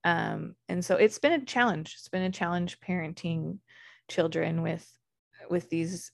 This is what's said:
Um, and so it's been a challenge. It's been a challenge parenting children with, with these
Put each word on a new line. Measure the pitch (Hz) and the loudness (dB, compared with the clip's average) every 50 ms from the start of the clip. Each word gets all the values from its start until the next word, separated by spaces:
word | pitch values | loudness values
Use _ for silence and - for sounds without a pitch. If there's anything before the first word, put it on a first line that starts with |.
| - | 2
Um, | 170 170 165 165 - - 160 156 175 175 _ _ - | 2 2 2 0 -2 -4 -6 -8 -10 -12 _ _ -6
and | 175 180 175 | -4 -4 2
so | - 190 | 2 6
it's | 180 214 220 - - | 6 6 6 4 4
been | - 285 339 | 2 4 4
a | 320 262 | 4 0
challenge. | - - 247 240 240 180 156 160 - - - | -2 0 2 2 2 2 -2 -4 -8 -12 -18
It's | - - | -14 -6
been | - 185 185 | -2 0 0
a | 185 | 0
challenge | 185 - 185 170 175 175 175 175 - _ - | 0 -2 -2 -2 0 0 -2 -4 -6 _ -6
parenting | - 180 180 165 156 170 - - 175 165 165 156 156 180 202 _ _ - - - - - _ _ - | -4 -4 -2 -2 -6 -8 -6 -4 -4 -2 -2 -2 -4 -6 -8 _ _ -20 -20 -20 -20 -20 _ _ -6
children | - - 165 165 160 165 165 165 165 165 165 | 0 2 2 2 2 0 0 0 0 0 0
with, | 165 165 165 - - _ _ _ _ _ _ _ _ _ - - - | -2 -2 -4 -8 -14 _ _ _ _ _ _ _ _ _ -20 -6 -2
with | 175 180 170 - | -2 -2 0 0
these | 160 165 165 165 190 170 - - | -2 -2 -2 -2 -4 -8 -10 -14